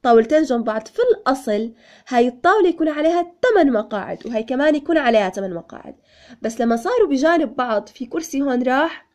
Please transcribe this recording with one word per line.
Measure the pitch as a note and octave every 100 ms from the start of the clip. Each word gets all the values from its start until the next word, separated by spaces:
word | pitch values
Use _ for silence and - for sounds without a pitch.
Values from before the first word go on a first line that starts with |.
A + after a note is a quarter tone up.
طاولتين | B3 A#3 A3+ D4+
جنب | D#4 A#3+
بعض | A3 A3 -
في | -
الأصل | B4 - - C4+ - G#3 A3+ - _ _ -
هاي | B3 B3
الطاولة | B3 F4 G#4+ F4
يكون | E4 D#4+
عليها | D4+ D#4+ F4 F4 _
ثمان | B4+ G#4+ C#4+
مقاعد، | A3 A3 G#3 F3+ - A3+
وهي | A3+
كمان | A3 B3+ D4+ D4
يكون | D4 D#4+
عليها | B3+ A3+ F#3+
ثمان | G3 G3
مقاعد، | E3+ - - - - _ _ - -
بس | A3+ A3+
لما | A#3 A#3
صاروا | F4 B4 F#4
بجانب | C4+ D#4 E4+ C4+ -
بعض | B3 G#3+ G#3+
في | - A#3+
كرسي | E4+ D#4+ C4+
هون | C#4 B3
راح | B3+ C4 E4 - _